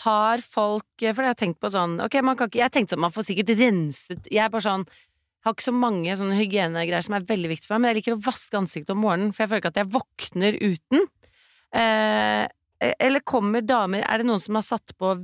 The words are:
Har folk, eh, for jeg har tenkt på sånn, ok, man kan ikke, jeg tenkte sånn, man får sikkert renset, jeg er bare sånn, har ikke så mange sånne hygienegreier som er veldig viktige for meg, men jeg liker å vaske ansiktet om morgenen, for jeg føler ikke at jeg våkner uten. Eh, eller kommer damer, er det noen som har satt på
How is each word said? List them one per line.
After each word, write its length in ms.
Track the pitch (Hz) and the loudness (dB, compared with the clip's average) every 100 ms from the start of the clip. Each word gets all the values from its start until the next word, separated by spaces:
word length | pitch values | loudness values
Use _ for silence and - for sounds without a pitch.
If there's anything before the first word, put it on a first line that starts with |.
Har 340 | 233 214 214 233 | 0 2 2 0
folk, 480 | - - 208 214 - - | -2 -2 0 -2 -6 -4
eh, 100 | 220 | -2
for 100 | 214 262 | 0 0
jeg 60 | 240 | 0
har 40 | |
tenkt 160 | 190 170 | -2 -2
på 80 | - 196 | -2 0
sånn, 240 | 175 170 | 0 -2
ok, 220 | 214 277 | -2 2
man 120 | 262 262 | 2 2
kan 80 | 233 | -2
ikke, 160 | 233 | 0
jeg 80 | 247 | 0
tenkte 240 | 277 202 156 | 0 0 0
sånn, 80 | |
man 80 | 170 | -2
får 160 | 208 214 | -2 -4
sikkert 240 | 185 190 220 | -2 2 4
renset, 640 | 247 190 156 139 - 175 - | 4 4 0 -4 -8 -12 -4
jeg 80 | 208 214 | 0 0
er 20 | |
bare 160 | 220 | 0
sånn, 240 | 208 190 185 - _ _ _ _ | -2 -2 -6 -14 _ _ _ _
har 80 | 220 | -4
ikke 160 | 220 - | -2 -2
så 60 | 247 | 0
mange 320 | 247 190 170 190 | 2 0 -2 -2
sånne 240 | 196 196 | 0 0
hygienegreier 640 | 208 196 170 165 170 175 | 0 0 0 -2 -2 -2
som 80 | 196 202 | -2 -4
er 80 | 180 | -2
veldig 240 | 208 165 | -2 -2
viktige 160 | 165 - | -6 -4
for 80 | 214 | 0
meg, 60 | |
men 80 | 240 | 2
jeg 80 | 220 | 0
liker 160 | 233 226 | -2 -2
å 80 | |
vaske 320 | 214 - - 208 | -2 -4 -4 -2
ansiktet 400 | 190 160 147 196 | -2 -4 -4 0
om 80 | |
morgenen, 300 | 214 175 208 190 | 0 2 0 -2
for 80 | |
jeg 60 | 220 | -2
føler 80 | 208 | 0
ikke 140 | 170 196 | -2 -2
at 60 | |
jeg 80 | 202 | -2
våkner 640 | 240 - - - 180 202 208 | -2 -4 -12 -8 0 0 2
uten. 480 | 208 170 - 285 381 _ _ _ _ _ _ | 0 -2 2 2 2 _ _ _ _ _ _
Eh, 760 | 226 226 220 214 214 214 214 214 _ _ - 240 - | 0 2 2 2 2 2 2 0 _ _ -2 -2 2
eller 200 | 254 269 | 2 2
kommer 380 | - 254 202 226 | 0 0 2 0
damer, 400 | 220 247 190 196 - | 2 2 2 0 0
er 140 | 220 | 0
det 60 | 240 | 0
noen 140 | 208 | 0
som 160 | - 214 | 0 -2
har 60 | 202 | -2
satt 280 | 226 - - | -4 -6 -4
på 140 | 185 185 | -2 -2